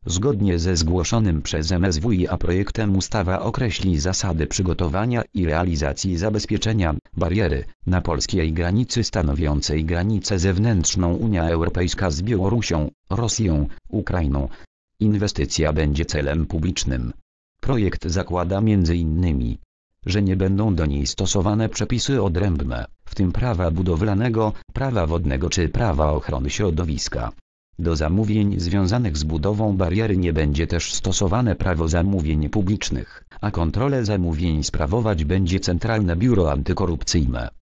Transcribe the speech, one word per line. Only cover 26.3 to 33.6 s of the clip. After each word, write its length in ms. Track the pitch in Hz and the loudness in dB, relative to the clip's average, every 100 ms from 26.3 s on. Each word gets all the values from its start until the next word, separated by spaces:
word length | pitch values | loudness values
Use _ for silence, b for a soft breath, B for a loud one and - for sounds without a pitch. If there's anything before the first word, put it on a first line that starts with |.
| 69 67 | -4 -4
środowiska. 840 | - 104 78 82 67 - - 58 - _ _ _ - | -2 0 0 -2 -4 -4 -6 -8 -12 _ _ _ -6
Do 160 | 87 80 | -2 0
zamówień 640 | 80 92 107 107 101 92 | 0 0 2 2 2 0
związanych 580 | 87 101 92 117 117 73 | 0 0 2 0 0 -2
z 60 | |
budową 540 | 76 80 92 104 107 95 | -2 0 0 0 0 0
bariery 400 | 90 92 113 95 | 0 2 2 2
nie 160 | 87 | 2
będzie 340 | 78 76 71 80 | 2 0 0 0
też 260 | 85 - | -2 -2
stosowane 600 | - 95 92 95 107 123 87 | -4 -2 0 2 2 0 0
prawo 320 | 95 82 80 | 0 0 0
zamówień 640 | 85 92 98 76 76 76 | 2 2 0 0 0 0
publicznych, 760 | - 92 101 - 67 - - - B | 0 0 -2 -2 -6 -6 -16 -20 B
a 100 | 101 | -4
kontrolę 540 | 85 | 0